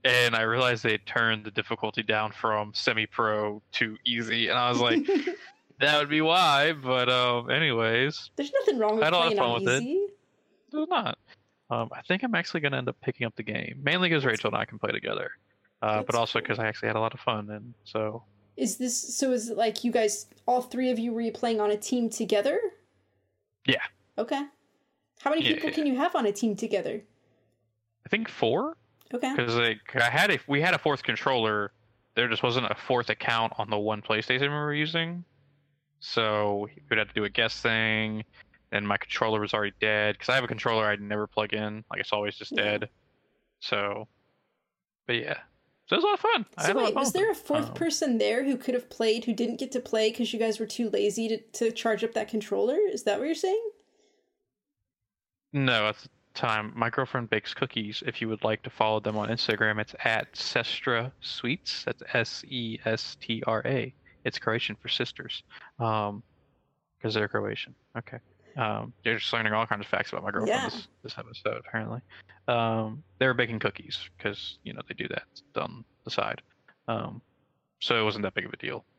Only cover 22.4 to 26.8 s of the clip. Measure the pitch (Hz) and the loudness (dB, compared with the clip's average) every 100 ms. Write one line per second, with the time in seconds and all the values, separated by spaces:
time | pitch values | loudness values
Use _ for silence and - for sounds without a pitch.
22.4 | 247 349 453 - _ _ _ _ _ _ | 4 0 -2 -6 _ _ _ _ _ _
23.4 | _ _ - 131 - _ _ - 226 277 | _ _ 0 0 -2 _ _ -6 -2 -2
24.4 | 285 _ _ _ _ _ _ _ 277 311 | -4 _ _ _ _ _ _ _ 2 4
25.4 | - - 320 - 294 254 339 339 220 202 | 4 2 0 0 0 2 2 2 0 2
26.4 | 226 202 220 196 | 0 0 -2 -2